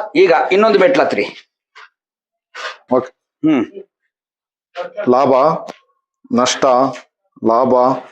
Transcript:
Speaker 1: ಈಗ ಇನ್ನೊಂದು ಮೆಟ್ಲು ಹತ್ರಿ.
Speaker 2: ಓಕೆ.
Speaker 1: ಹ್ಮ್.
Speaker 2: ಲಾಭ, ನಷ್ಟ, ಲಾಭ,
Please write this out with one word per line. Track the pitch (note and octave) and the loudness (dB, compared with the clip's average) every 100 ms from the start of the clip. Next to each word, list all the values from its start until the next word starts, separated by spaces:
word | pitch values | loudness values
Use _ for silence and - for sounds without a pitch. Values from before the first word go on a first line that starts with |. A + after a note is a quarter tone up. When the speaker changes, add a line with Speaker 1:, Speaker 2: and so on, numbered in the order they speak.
| - - | -2 2
Speaker 1:
ಈಗ | F#3 D#3 - | 4 2 2
ಇನ್ನೊಂದು | F#3 A3 G#3 | 2 2 4
ಮೆಟ್ಲು | F3+ - | 2 2
ಹತ್ರಿ. | C#3 - - - _ _ _ - - _ _ _ _ _ _ - - - _ | 0 -2 -6 -10 _ _ _ -20 -20 _ _ _ _ _ _ -16 -14 -14 _
Speaker 2:
ಓಕೆ. | B2+ - - _ _ | -4 -4 -12 _ _
Speaker 1:
ಹ್ಮ್. | D#3 C#3+ F#2+ G2 - _ _ _ _ _ _ _ _ - - - B2 | 0 0 -2 -10 -20 _ _ _ _ _ _ _ _ -14 -14 -8 -2
Speaker 2:
ಲಾಭ, | B2 C#3 C3 D3 E3 - - _ _ _ _ _ | 0 2 2 2 -2 -8 -20 _ _ _ _ _
ನಷ್ಟ, | A#2 B2+ - C#3 B2 C3+ C3 - _ _ - A2 | -2 -2 0 0 2 0 -4 -18 _ _ -8 -2
ಲಾಭ, | A#2 B2+ B2 B2 C3 - | 0 2 2 2 0 -8